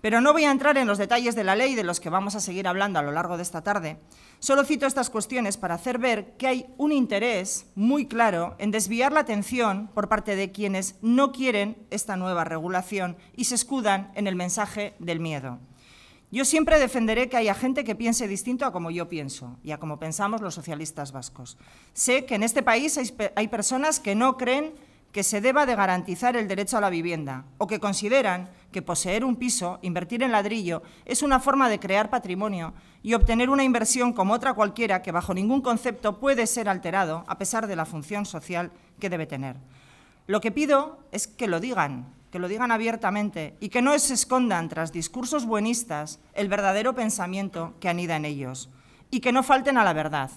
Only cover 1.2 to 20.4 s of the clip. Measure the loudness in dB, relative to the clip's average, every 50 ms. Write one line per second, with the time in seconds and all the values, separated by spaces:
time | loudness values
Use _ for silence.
1.2 | 2 0 0 0 2 2 4 4 4 2 2 0 0 -2 -2 -4 -4 0 0 0
2.2 | 0 0 -4 -4 -6 -4 -4 -2 -2 -2 0 0 0 0 0 0 0 0 -2 -2
3.2 | -2 -2 -4 -6 -6 -6 -8 -6 -2 -2 -2 -2 -2 -6 -10 -12 -18 -20 -20 -20
4.2 | -20 -20 -18 _ 0 4 4 4 4 2 0 0 0 0 0 0 -2 -2 -2 -4
5.2 | -4 -2 -2 -2 -2 -2 -4 -4 -4 -4 -4 -4 -4 -4 -2 0 2 0 0 0
6.2 | -2 -10 -10 -4 -2 0 0 -2 -4 -10 -6 -2 0 2 4 4 2 2 0 0
7.2 | 0 0 0 0 -2 -4 -6 -6 -8 -10 _ 0 2 4 4 2 0 -2 2 2
8.2 | 4 4 4 0 -2 -4 -6 -4 -4 -2 0 0 0 0 0 2 2 4 4 2
9.2 | 2 2 -2 -2 -2 -2 0 2 2 2 0 -2 -6 -4 -4 -4 0 2 0 0
10.2 | 0 -2 -2 -2 -2 -4 -4 -4 -2 0 0 -2 -2 -4 -8 -2 0 4 4 6
11.2 | 4 4 2 0 0 2 2 2 0 -2 -6 -12 -10 _ -6 -6 -4 -4 -4 -4
12.2 | -2 -2 0 0 -2 -2 -4 -6 -4 -2 -2 -2 -2 -2 -4 -4 -4 -4 -6 -10
13.2 | -16 -18 -6 -4 -4 -2 0 -2 -2 -2 -4 0 2 2 2 2 0 -6 -6 -4
14.2 | -2 -2 -2 -2 -2 -2 -2 -2 -4 -4 -4 -6 -6 -8 -8 -10 -6 -4 -4 -2
15.2 | -2 -4 -4 -6 -6 -8 -12 -12 -16 -20 -20 _ -20 -20 -20 -20 -20 -20 -20 _
16.2 | _ _ -2 0 0 2 4 4 6 6 6 6 6 4 2 0 0 2 2 2
17.2 | 0 2 2 2 2 2 0 0 0 0 0 -2 -2 -4 -4 -2 0 0 0 0
18.2 | 0 -2 -4 -4 -4 -4 -2 -2 -2 -2 -2 -4 -6 -4 -4 -6 -6 -6 -6 -6
19.2 | -6 -8 -10 -12 -14 -16 -16 -14 -10 -10 -10 -8 -6 -8 -8 -8 -8 -8 -4 -2
20.2 | -2 -2 -2 -4